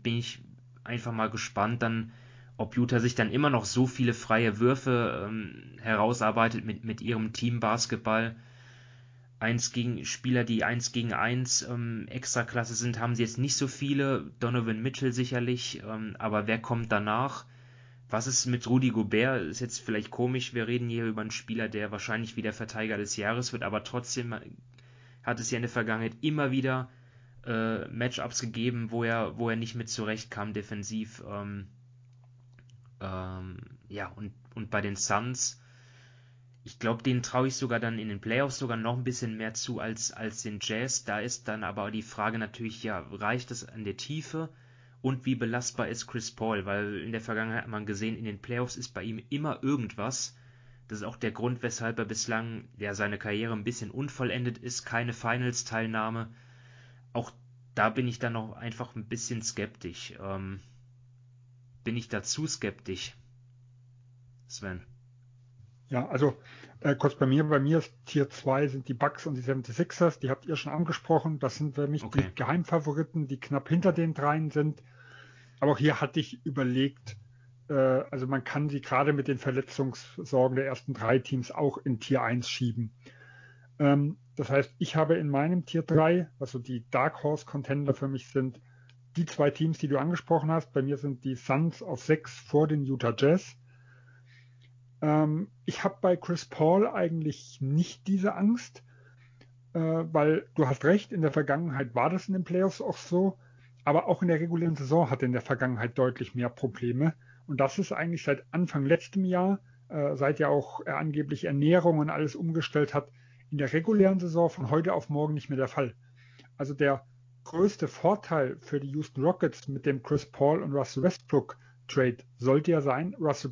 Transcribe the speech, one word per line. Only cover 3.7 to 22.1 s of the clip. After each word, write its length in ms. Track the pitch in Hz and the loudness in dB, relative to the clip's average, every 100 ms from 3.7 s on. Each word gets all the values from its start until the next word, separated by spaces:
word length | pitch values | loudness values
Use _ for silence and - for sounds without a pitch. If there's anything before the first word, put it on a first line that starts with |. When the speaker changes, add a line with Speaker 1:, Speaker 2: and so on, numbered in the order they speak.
| 123 127 | 2 2
Speaker 1:
viele 260 | 127 120 | 2 0
freie 460 | 113 - 113 113 101 | 0 0 2 4 4
Würfe, 680 | 123 131 131 120 110 65 101 | 4 4 2 2 2 -2 -6
ähm, 500 | 110 92 62 - - | -6 -8 -12 -18 -8
herausarbeitet 840 | 110 107 110 120 110 110 113 113 | 0 4 4 4 2 4 2 0
mit, 200 | 107 101 | -6 -6
mit 160 | 113 110 | -6 -6
ihrem 320 | 113 113 110 | -2 -2 -2
Team-Basketball. 1000 | - 120 120 110 117 - 117 110 110 113 113 - - - - - - - - - - | -2 -2 0 2 0 0 -2 0 0 0 -6 -18 -20 -20 -20 -20 -20 -20 -20 -20 -4
Eins 340 | 110 120 - | 0 0 0
gegen, 320 | 123 120 104 | -2 -2 -2
Spieler, 400 | 71 - 127 123 | -6 -4 0 2
die 200 | 117 113 | 2 2
eins 280 | 85 120 120 | 2 0 -2
gegen 200 | 120 117 | -2 0
eins, 500 | 90 113 123 127 - | 0 0 0 0 -2
ähm, 440 | - 120 117 113 - | -2 -4 -4 -6 -8
Extraklasse 640 | 127 - 123 120 120 117 | -8 -4 -2 0 -2 -2
sind, 240 | 113 120 113 | -2 -2 -2
haben 160 | 117 | -2
sie 80 | 117 | 0
jetzt 160 | 113 123 | 0 0
nicht 180 | 139 - | 0 0
so 120 | 135 | -2
viele. 640 | - 139 139 139 120 71 - | -2 0 2 2 0 -4 -4
Donovan 420 | 120 123 113 110 | 0 0 0 0
Mitchell 300 | 131 135 131 | -2 0 -2
sicherlich, 720 | 120 123 123 120 123 - - | 0 0 0 0 -2 -4 -8
ähm, 320 | 107 110 110 - | -8 -6 -6 -4
aber 280 | 110 104 104 | 0 0 2
wer 120 | 113 | 0
kommt 320 | - 117 113 | 0 -2 2
danach? 540 | 104 107 110 135 - - - - - - - - | 0 2 0 0 -4 -14 -20 -20 -20 -20 -18 -4
Was 180 | 110 127 | -2 0
ist 180 | 123 | 0
mit 240 | 127 123 113 | 2 0 4
Rudy 220 | 127 131 | 4 4
Gobert? 520 | 110 101 107 127 127 | 2 2 4 4 0
Ist 180 | 80 101 | -2 -6
jetzt 200 | 120 - | -8 -8
vielleicht 300 | - 107 107 | -4 -4 -4
komisch, 420 | - 123 127 123 | -2 -2 -2 -4
wir 160 | 120 113 | -4 -2
reden 220 | 123 120 | -2 -2
hier 160 | 117 113 | -2 -2
über 160 | 110 | -4
einen 80 | 110 | -6
Spieler, 400 | - - 113 107 | -8 -6 -4 -2
der 200 | 104 104 | -4 -4
wahrscheinlich 460 | 104 - | -6 -4